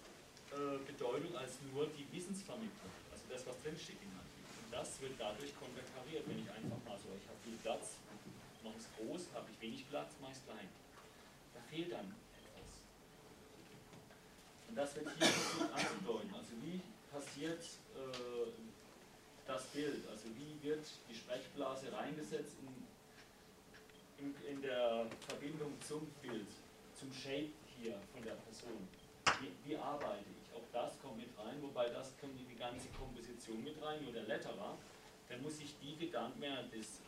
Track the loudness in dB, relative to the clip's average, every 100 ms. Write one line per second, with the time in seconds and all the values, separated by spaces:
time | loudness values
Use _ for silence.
0 | -12 -12 -14 -14 -4 2 4 4 0 2
1 | 4 6 4 0 0 -2 0 4 4 4
2 | -2 -2 0 0 0 -2 -2 -4 -8 -8
3 | -8 -10 -4 -2 -2 -2 0 0 -4 -6
4 | -6 -6 -8 -10 -10 -8 -2 0 0 0
5 | -2 2 2 2 -2 -4 -6 -4 -6 -6
6 | -2 0 2 0 0 0 0 0 -2 -4
7 | -4 -6 -6 -8 -4 0 4 2 0 -8
8 | -10 -10 -10 -10 -12 -8 -6 -6 -8 -2
9 | 0 0 0 -4 -4 -4 -2 -2 0 0
10 | 0 -4 -8 -8 -8 -6 -8 -10 -14 -14
11 | -14 -14 -14 -14 -12 -10 -2 2 2 2
12 | 0 -4 -10 -14 -12 -10 -10 -10 -14 -16
13 | -16 -14 -14 -14 -14 -14 -12 -12 -12 -12
14 | -12 -14 -14 -14 -14 -14 0 4 4 4
15 | 0 10 12 12 8 6 6 6 6 4
16 | 4 2 2 -2 -4 -2 0 0 -2 -10
17 | -6 -4 -2 0 2 2 -2 -8 -8 -4
18 | -2 0 2 4 4 2 -8 -10 -14 -14
19 | -14 -14 -14 -8 0 2 2 4 4 4
20 | 0 -4 -4 -4 -4 0 4 4 4 -8
21 | -8 -8 0 0 0 0 2 2 0 0
22 | 0 0 2 2 0 -4 -8 -6 -8 -12
23 | -16 -16 -16 -16 -16 -16 -16 -14 -14 -16
24 | -16 -4 -2 -2 -2 0 4 8 10 10
25 | 6 2 -2 0 0 0 0 0 -2 0
26 | 0 -4 0 0 0 -6 -12 -14 -14 -8
27 | -6 -4 2 2 2 -2 -10 -2 0 0
28 | -4 -6 -4 -4 -6 -8 -4 -4 -4 -10
29 | -14 6 8 8 2 -4 -2 2 2 2
30 | 2 0 -2 -10 -8 -8 -2 2 2 0
31 | -6 -6 -6 -4 -4 -2 0 4 6 4
32 | -2 -4 -6 -4 -6 -2 -2 -2 -4 -4
33 | -4 -4 -6 -6 -2 -2 -2 0 0 0
34 | 0 0 2 2 2 0 -2 -4 -8 -12
35 | -14 -14 -6 -2 0 -2 -4 -6 -6 0
36 | 2 2 2 0 0 0 0 -4 -4 -6